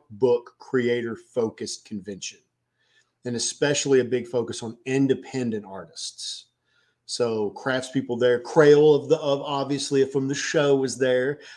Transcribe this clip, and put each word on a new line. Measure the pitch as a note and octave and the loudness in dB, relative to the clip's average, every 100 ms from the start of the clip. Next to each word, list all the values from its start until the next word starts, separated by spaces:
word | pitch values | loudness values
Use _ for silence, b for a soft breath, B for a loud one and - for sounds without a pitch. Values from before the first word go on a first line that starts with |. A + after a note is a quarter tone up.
| - | -8
book | G#2 B2 A#2+ - - | -2 0 0 -4 -20
creator-focused | - C3 A#2+ A#2+ A#2 A2 - B2+ A2+ G#2+ G#2+ - - | -6 -2 0 -2 -4 -10 -10 -6 -6 -6 -12 -12 -14
convention, | G#2 F#2 F#2 - - _ _ _ _ _ _ _ _ B2 | -14 -14 -14 -14 -16 _ _ _ _ _ _ _ _ -8
and | A#2 | -6
especially | - - D3 D3 C#3+ C3+ | -6 -2 -2 0 2 2
a | A#2+ | 4
big | B2 A2 | -2 -2
focus | B2 A2+ A#2+ | -4 -4 -6
on | A2+ A#2 C3 | -10 -12 -4
independent | C3+ C3+ C3 - C3 A#2+ G#2+ G2 | 0 2 0 -4 -6 -4 -6 -8
artists. | F#2+ E2 - - - - - - _ _ _ _ _ - | -16 -16 -14 -14 -12 -14 -14 -16 _ _ _ _ _ -10
So | - A#2+ A2 G#2 G2 | -4 -2 0 -4 -4
craftspeople | C3+ B2+ - C#3 B2+ A#2+ | -4 -4 -2 -4 -4 0
there, | B2 A#2+ | 2 2
Crail | - E3 D3 D3 D3+ C#3+ | 0 6 8 10 8 6
of | B2+ | 2
the, | D#3 | 0
of, | D3+ C#3 | 0 -2
obviously, | D3 C#3+ C3 C#3 - C#3 C3 | -2 -4 -4 -4 -2 0 2
from | C#3 C3+ | 0 -2
the | C#3+ | -4
show, | - D#3+ C#3+ C#3 | -2 0 2 2
was | C3+ A2+ | 0 -2
there | C3 B2+ C3 C#3+ b | 0 2 0 -4 b